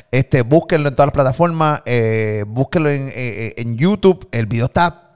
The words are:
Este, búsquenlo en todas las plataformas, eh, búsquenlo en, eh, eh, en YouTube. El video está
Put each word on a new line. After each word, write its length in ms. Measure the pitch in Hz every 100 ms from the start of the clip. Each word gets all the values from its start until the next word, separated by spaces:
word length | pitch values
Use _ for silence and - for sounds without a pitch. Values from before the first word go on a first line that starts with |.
| -
Este, 320 | 127 131 139
búsquenlo 480 | 117 160 - 165 143
en 40 |
todas 120 | 135 143
las 80 |
plataformas, 680 | 143 131 123 170 165 156 147 -
eh, 580 | 120 113 110 110 107 104
búsquenlo 440 | 117 131 170 151
en, 180 | 143 135
eh, 40 |
eh, 400 | - 123 98 113 -
en 220 | 117 117
YouTube. 500 | 170 202 190 185 -
El 120 | 117
video 220 | 107 117 123
está 320 | 175 175 - _